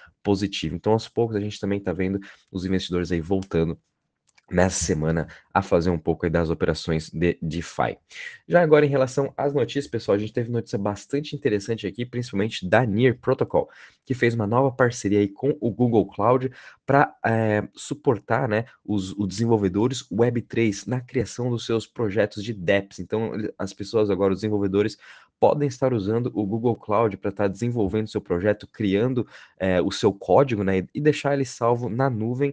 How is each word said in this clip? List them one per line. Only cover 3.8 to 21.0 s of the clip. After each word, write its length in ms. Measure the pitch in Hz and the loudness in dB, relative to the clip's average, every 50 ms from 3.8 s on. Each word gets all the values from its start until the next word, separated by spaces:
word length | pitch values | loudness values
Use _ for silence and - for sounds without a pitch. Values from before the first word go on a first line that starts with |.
| _ _ _ _ _ _ _ _ _ _ _ _ _ - | _ _ _ _ _ _ _ _ _ _ _ _ _ -2
nessa 320 | 87 87 90 95 - - | 0 2 2 2 2 -2
semana 460 | - 87 90 76 76 80 82 82 76 - - - _ _ | -2 -2 -2 0 0 0 0 -2 -2 -6 -10 -20 _ _
a 80 | - 98 | -2 -2
fazer 300 | 98 - 98 87 82 92 | 0 2 2 2 2 2
um 80 | 87 80 | 0 0
pouco 260 | - 87 82 - 90 | 0 -2 -2 0 0
aí 60 | 85 | 0
das 180 | 78 85 85 80 | 0 0 0 0
operações 640 | 82 - - 82 80 - - 85 80 80 80 - | -2 -2 0 -2 -2 -2 -2 -4 -4 -4 -4 -6
de 280 | - 80 87 85 82 - | -4 -2 0 0 0 -2
DeFi. 560 | 85 80 76 85 80 - - - 62 55 50 - _ _ - - - - - - _ | -4 -6 -6 -6 -8 -6 -4 -2 -2 -2 -4 -8 _ _ -18 -16 -16 -16 -16 -16 _
Já 160 | - 165 175 | 0 2 4
agora, 240 | 175 156 151 151 147 | 6 6 6 6 6
em 20 | 143 | 6
relação 440 | 143 135 131 127 - 143 139 - - | 4 2 0 0 0 -2 -2 -2 -2
às 160 | - 139 143 | -4 -2 0
notícias, 340 | 139 139 120 - - 139 143 | 0 0 -2 -2 -2 -4 -6
pessoal, 300 | - - 110 - - 101 | -4 -6 -4 -2 0 0
a 20 | 104 | 0
gente 140 | 107 107 | 0 -2
teve 180 | - 127 117 117 | -4 -4 -4 -2
notícia 280 | 120 117 110 - - 107 | -4 -4 -4 -4 -4 -4
bastante 580 | 98 107 104 - - - - 143 151 143 151 | -2 -2 -4 -6 -8 -6 -6 -6 -6 -6 -6
interessante 500 | 139 - 123 104 101 101 117 117 110 - | -2 -2 0 0 0 -2 -4 -6 -4 -6
aqui, 200 | 92 - - 123 | -6 -6 -6 -8
principalmente 600 | 123 120 120 120 - - 98 104 117 - - 92 | -8 -6 -8 -8 -4 -2 -2 -2 -2 -4 -6 -2
da 200 | 90 107 113 131 | 2 2 4 4
Near 320 | 110 98 110 127 127 113 - | 2 2 4 4 2 2 2
Protocol, 500 | - 127 127 - 113 - - 78 - - - - - - _ _ _ | 0 -2 0 0 0 0 0 0 0 -2 -6 -20 -20 -20 _ _ _
que 80 | - 127 | -8 -2
fez 180 | 123 120 117 117 | 0 2 2 2
uma 120 | 117 104 | 0 0
nova 280 | 101 113 127 139 135 127 | 2 2 2 2 2 2
parceria 440 | - 127 120 123 - - 98 104 104 | 2 2 2 2 0 -2 2 2 2
aí 100 | 104 101 | 2 2
com 260 | - - - 139 151 - | 0 -2 -2 -2 -2 -2
o 100 | 107 117 | -2 -2
Google 360 | 95 110 123 120 113 107 92 | 0 0 2 4 4 4 2
Cloud 440 | 101 - - 101 117 127 127 131 131 - - - - - _ _ | 2 0 0 2 2 2 2 0 -4 -8 -12 -20 -20 -20 _ _
pra, 280 | - 135 143 143 - - _ - | 2 4 4 4 4 0 _ -2
é, 420 | 113 113 113 110 107 107 107 107 - _ | 0 2 2 2 2 2 0 0 -4 _
suportar, 760 | - - - 139 - - 143 117 101 - - 113 123 143 113 | -12 -10 -10 -8 -4 0 0 0 0 -2 -2 -2 0 0 0
né, 160 | 104 110 120 - - _ | 0 -2 -2 -4 -10 _
os, 300 | _ - 107 101 92 95 | _ -4 -2 -2 -4 -4
os 160 | - - 107 92 | -4 -4 -4 -2
desenvolvedores 800 | 95 104 117 117 117 107 101 95 90 101 113 131 131 123 - - | -2 0 2 2 4 4 2 2 2 2 0 0 -2 -4 -8 -4
web 300 | - 107 117 123 120 120 | 0 2 2 2 2 -2
três 460 | - - - 117 117 110 98 - - | -4 -4 -2 0 0 0 0 -2 -6
na 140 | - 127 127 | -6 -6 -6